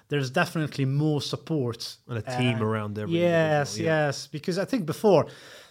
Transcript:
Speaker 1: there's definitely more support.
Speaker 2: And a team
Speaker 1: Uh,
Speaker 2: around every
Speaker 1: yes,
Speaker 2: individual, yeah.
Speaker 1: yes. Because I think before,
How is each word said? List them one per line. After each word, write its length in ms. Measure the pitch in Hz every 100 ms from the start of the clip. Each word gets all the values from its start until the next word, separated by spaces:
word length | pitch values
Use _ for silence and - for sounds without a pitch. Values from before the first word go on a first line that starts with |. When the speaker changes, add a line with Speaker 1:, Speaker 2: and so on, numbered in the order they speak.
| -
Speaker 1:
there's 220 | 147 131
definitely 540 | 156 175 165 147 -
more 380 | 131 139 151 147
support. 720 | - - - 160 120 110 - - -
Speaker 2:
And 100 | 117
a 40 |
team 380 | 113 127 123 113
Speaker 1:
Uh, 40 |
Speaker 2:
around 340 | 107 110 104 104
every 160 | 107 170
Speaker 1:
yes, 480 | 175 165 160 151 139
Speaker 2:
individual, 180 | 107 160
yeah. 200 | 156 147
Speaker 1:
yes. 200 | 135 -
Because 320 | 151 170 175
I 60 |
think 200 | 185 262
before, 420 | 156 - 220 165 123 - - - -